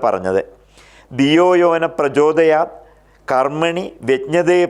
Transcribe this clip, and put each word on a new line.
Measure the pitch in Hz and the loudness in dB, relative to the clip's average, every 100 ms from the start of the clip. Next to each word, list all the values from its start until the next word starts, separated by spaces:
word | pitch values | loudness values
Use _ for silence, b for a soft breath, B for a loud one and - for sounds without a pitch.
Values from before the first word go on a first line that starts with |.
| 120 | -2
പറഞ്ഞത്. | 95 92 95 - - b b b b b 127 | -2 -2 -4 -4 -12 b b b b b -2
"ധിയോ | 139 160 180 175 | 0 2 4 4
യോ | 175 165 | 2 0
ന | 160 160 | -2 -2
പ്രചോദയാത് | 147 135 151 160 160 156 165 - b b b b - | -2 0 0 2 2 2 -2 -10 b b b b -4
കർമ്മണി | 131 135 151 170 170 196 - 113 | -2 -2 -2 -4 -4 -10 -8 -4
വ്യജ്ഞതേ | 135 135 165 170 180 | -2 -2 -2 2 2